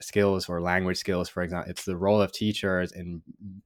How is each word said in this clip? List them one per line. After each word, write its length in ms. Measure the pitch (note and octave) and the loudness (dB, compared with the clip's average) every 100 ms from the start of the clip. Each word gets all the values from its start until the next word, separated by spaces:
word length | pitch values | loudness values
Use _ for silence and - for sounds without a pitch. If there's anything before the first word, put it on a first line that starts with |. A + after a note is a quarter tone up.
skills 460 | - G#2 G2+ F#2+ - | -2 2 4 2 -2
or 140 | F2 | -2
language 360 | F2 F#2 F#2 F2+ | 2 2 2 0
skills, 300 | - F2+ F2 | 0 -2 -2
for 160 | - | -4
example. 260 | F2 F2 F2 | -4 -4 -6
It's 140 | F2+ | -8
the 140 | - F2+ | -6 0
role 240 | F#2+ G#2+ | 4 6
of 100 | F#2+ | 4
teachers 640 | - G#2+ G2+ G2 F#2 F2+ | 2 -2 0 0 0 0
in, 280 | F#2 F2 E2+ - - G2 F#2+ | -6 -10 -10 -14 -16 -16 -16